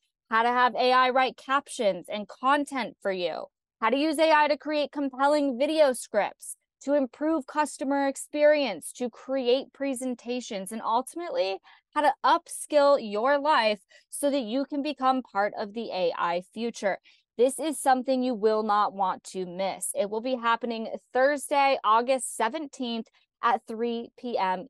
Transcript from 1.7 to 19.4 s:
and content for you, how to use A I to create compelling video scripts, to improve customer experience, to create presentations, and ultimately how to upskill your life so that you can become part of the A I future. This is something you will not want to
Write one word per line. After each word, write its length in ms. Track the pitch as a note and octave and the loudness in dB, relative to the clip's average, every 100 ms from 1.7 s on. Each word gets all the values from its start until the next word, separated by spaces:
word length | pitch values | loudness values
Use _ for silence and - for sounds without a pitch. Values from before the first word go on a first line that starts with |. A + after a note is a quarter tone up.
| - G#3+ F#3 - | -2 0 0 -4
and 180 | G#3 G3+ | -8 -8
content 680 | - B3+ D4 C#4+ C#4 A3 - | -4 0 2 0 -4 -6 -6
for 120 | G3+ | -4
you, 320 | F#3+ E3+ - - _ _ _ | -2 -2 -4 -10 _ _ _
how 100 | A3 | 0
to 60 | C4 | 2
use 220 | D#4 D4 | 2 2
A 140 | D#4+ | 4
I 160 | D4+ D4 | 6 4
to 100 | D4 | 0
create 320 | C#4+ D4+ C#4+ | -2 -2 -2
compelling 640 | C#4+ C#4 C4 C#4+ D4+ C#4+ A#3 | -4 -6 0 2 2 0 0
video 360 | C#4+ D#4 D4 | 0 4 4
scripts, 640 | B3 - G#3+ F#3 - - - _ _ | 2 -2 -2 -2 -4 -18 -20 _ _
to 120 | - | -2
improve 520 | C#4+ C4 - D4+ D#4+ C4+ | 0 0 -2 -2 -2 -2
customer 640 | D4+ D4+ - C4+ C#4 C#4 | -2 -4 -4 -2 0 0
experience, 840 | C4+ - D4 D4 D4+ C4+ F#3 - | -4 -6 2 4 6 2 -4 -10
to 140 | - B3 | -8 -8
create 640 | - - C4+ A#3+ C4 - | -8 -6 -2 2 2 0
presentations, 1000 | - C#4 B3+ B3+ B3 A#3 B3 A#3 G#3 F#3+ | -6 -4 -4 -6 -8 -6 -8 -6 -8 -8
and 100 | A3 | -8
ultimately 760 | - A3+ C4 E4 E4+ D#4 F#4+ G4 - - _ | -2 -2 -2 -8 -6 -2 -2 -4 -10 -20 _
how 60 | D4 | 0
to 120 | D4 G#5 | 2 2
upskill 760 | B3+ D#4+ - - - D4 C#4+ C#4+ | 2 2 0 -14 0 4 6 4
your 380 | A3 G3+ B3 C#4+ | 2 -2 2 2
life 440 | C#4+ D4 A3 G#3 _ _ _ | 2 2 2 -2 _ _ _
so 180 | - C#4+ | -4 0
that 140 | C#4 | 0
you 220 | A3 B3 | 0 -2
can 180 | C#4 D4 | -2 -4
become 400 | C#4 C#4 C4 C4 | -4 -2 0 0
part 300 | A#3+ G3 G#3 - | -2 -2 -2 -4
of 180 | G#3+ | -8
the 160 | G#3 A3+ | -8 -8
A 200 | F3+ F3 - | -2 -2 0
I 240 | F3 F3 F#3 | -2 -2 -6
future. 460 | A3 A#3 - G3+ F3+ _ _ _ - | -8 -8 -4 -4 -4 _ _ _ 2
This 220 | B3 - | 2 2
is 180 | D#4 C#4 | -4 -2
something 420 | C#4 B3+ B3 C4 | 2 2 2 0
you 140 | B3+ | 0
will 300 | A#3 A3 G#3+ | 0 0 2
not 280 | A3 G#3 G3 | 2 2 0
want 300 | F#3+ F#3+ E3 - | 0 -2 -4 -8
to 160 | F#3+ | -10